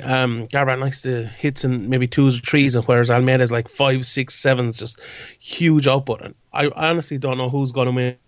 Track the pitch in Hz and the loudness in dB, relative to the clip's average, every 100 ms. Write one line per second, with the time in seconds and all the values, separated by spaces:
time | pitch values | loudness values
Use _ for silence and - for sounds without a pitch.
0 | 131 131 123 117 110 143 131 131 135 135 | 2 0 2 -2 -4 -2 0 0 -2 -4
1 | 131 123 113 - 147 135 131 123 104 131 | -4 -4 -6 -4 -4 -2 -2 -2 0 0
2 | 123 - 139 120 - 151 139 123 120 120 | 0 4 4 2 0 2 4 2 2 2
3 | 117 120 127 127 120 120 113 - 139 131 | 4 4 4 4 2 0 -4 0 2 2
4 | 123 139 123 - 139 127 117 113 120 - | -2 -4 -6 -2 2 2 0 -4 -10 -14
5 | - - - - - - 170 156 135 135 | -18 -18 -20 -18 -12 0 4 4 4 2
6 | 135 107 98 - _ 139 147 - 160 170 | 0 -6 -8 -18 _ -2 -2 0 0 0
7 | 151 139 135 127 127 139 131 127 123 127 | -4 -6 -4 -2 -2 -2 -2 0 0 0
8 | 123 123 | -2 -4